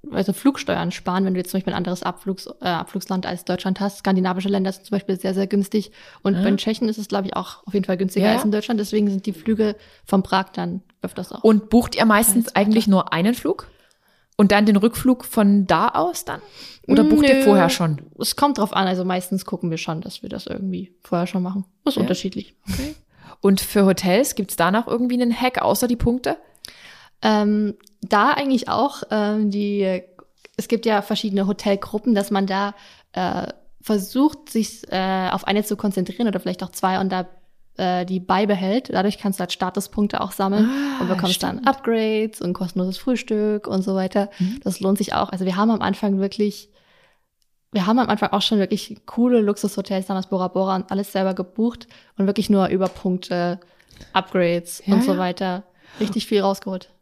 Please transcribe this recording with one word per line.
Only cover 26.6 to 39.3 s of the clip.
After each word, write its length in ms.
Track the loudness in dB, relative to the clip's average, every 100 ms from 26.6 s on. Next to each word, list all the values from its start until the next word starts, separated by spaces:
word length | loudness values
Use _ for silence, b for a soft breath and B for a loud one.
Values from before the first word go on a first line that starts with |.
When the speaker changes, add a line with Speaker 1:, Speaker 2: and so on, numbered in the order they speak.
| B B B B B _
Speaker 1:
Ähm, 540 | 2 2 2 2 -2 -6 _ _
da 300 | 0 2 4
eigentlich 380 | 2 0 0 0
auch, 340 | 0 0 -2 -4
ähm, 400 | -2 0 0 0
die, 500 | 0 -2 0 0 -2 -8 -20 _ _ -14 -12
es 100 | -2
gibt 180 | -2 2
ja 160 | 0
verschiedene 460 | 0 -4 -2 0 0
Hotelgruppen, 680 | 0 0 -2 -2 -4 2 2
dass 160 | 2
man 160 | 0 0
da, 260 | -2 -4 -8 b b b
äh, 340 | -4 -2 -4 -6 -12 -20 -20
versucht, 680 | -2 -2 0 2 2 0 -6
sich, 320 | -2 -2 -6 -6
äh, 380 | -2 0 -2 -2
auf 140 | -2 0
eine 160 | -2
zu 120 | 0 -2
konzentrieren 500 | -2 -2 -4 -2 -2
oder 120 | -2
vielleicht 240 | -6 -6
auch 80 | -10
zwei 280 | -4 -2 0
und 120 | -2
da, 160 | -2 -6 -12 _ _ -20 -4
äh, 280 | -2 -2 -2
die 140 | -4
beibehält. 680 | 0 0 2 0 0 -2 -2
Dadurch 260 | 0 0 0
kannst 200 | -4